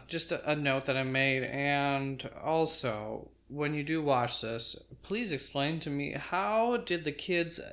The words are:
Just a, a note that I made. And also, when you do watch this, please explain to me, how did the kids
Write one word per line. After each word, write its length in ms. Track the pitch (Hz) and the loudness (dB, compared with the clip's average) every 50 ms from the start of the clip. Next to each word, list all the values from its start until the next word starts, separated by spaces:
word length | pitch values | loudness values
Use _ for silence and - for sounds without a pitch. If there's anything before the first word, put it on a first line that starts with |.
| - | -6
Just 240 | - 170 160 - - | -6 -4 -4 -2 -2
a, 200 | 170 135 - 151 | -4 -2 0 0
a 40 | 151 | 0
note 300 | 151 143 139 135 135 135 | 2 2 2 2 2 2
that 120 | 143 131 | 2 2
I 60 | 135 131 | 2 2
made. 400 | 131 131 135 135 135 131 131 123 | 2 2 4 4 4 4 2 0
And 880 | - - 139 139 143 143 143 139 139 139 139 135 135 135 131 - 135 - - 101 | 0 -2 0 2 2 2 4 4 2 2 2 0 -2 -4 -6 -8 -10 -10 -6 -2
also, 880 | 147 160 160 160 151 - - 139 120 107 107 107 110 113 - - - - _ _ | 2 2 4 4 2 0 0 -2 -2 -2 -2 -4 -6 -6 -8 -10 -12 -20 _ _
when 260 | - 139 143 147 147 151 | -10 -4 -2 -2 0 0
you 100 | 151 143 | -2 -2
do 180 | 151 160 160 | 0 0 2
watch 400 | 151 143 131 123 120 117 - - | 4 4 4 4 4 2 0 -2
this, 340 | 113 113 117 113 - - - - - - - - | -2 -4 -4 -4 -4 -4 -6 -8 -10 -16 -20 -14
please 300 | - - 196 226 240 190 | -8 -4 -4 -2 -2 -2
explain 480 | 147 131 - - - 139 139 151 165 160 | -4 -4 -4 -4 -2 0 0 0 0 -2
to 80 | - 156 | -2 -4
me, 220 | 143 143 143 147 | -2 -2 -2 -2
how 640 | - 147 - - 180 185 202 208 214 226 233 240 247 | -4 -6 -6 -2 -2 0 0 2 2 4 4 4 2
did 280 | 240 240 - 175 165 151 | 0 0 0 -2 -2 -2
the 60 | 151 139 | -2 -4
kids 480 | - - - 180 170 170 165 - - - - | -4 -2 0 2 2 0 0 -4 -8 -10 -10